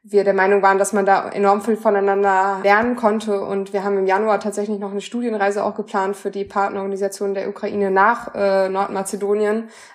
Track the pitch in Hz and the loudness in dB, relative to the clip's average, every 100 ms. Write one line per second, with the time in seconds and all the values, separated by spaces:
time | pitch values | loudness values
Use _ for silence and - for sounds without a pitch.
0 | 208 202 196 190 190 202 196 196 202 208 | 0 2 4 4 4 4 4 4 2 2
1 | 196 190 - - 202 208 226 214 226 202 | 2 2 0 0 2 2 0 0 2 2
2 | 196 196 202 190 196 190 196 208 240 247 | 2 2 2 2 2 0 2 2 2 0
3 | 214 220 214 196 190 196 196 202 196 196 | 0 0 -2 -4 -2 -6 -4 -4 -2 0
4 | 190 190 220 208 214 202 208 208 202 202 | 2 2 2 0 -2 -4 -4 -4 -6 -8
5 | 196 240 240 214 196 202 208 208 208 202 | -8 -6 -4 -2 0 0 -2 -4 -6 -2
6 | 190 196 202 196 196 208 196 202 196 196 | -2 -4 -6 -8 -6 -2 -2 -4 -6 -4
7 | 196 196 202 196 196 202 202 208 196 190 | -4 -4 -6 -4 -6 -8 -6 -2 0 4
8 | 202 240 - - 202 196 190 190 202 196 | 4 2 -4 -2 0 2 0 -2 -4 -4
9 | 196 202 202 208 208 220 226 - - | -6 -4 -2 0 0 -2 -6 -16 -16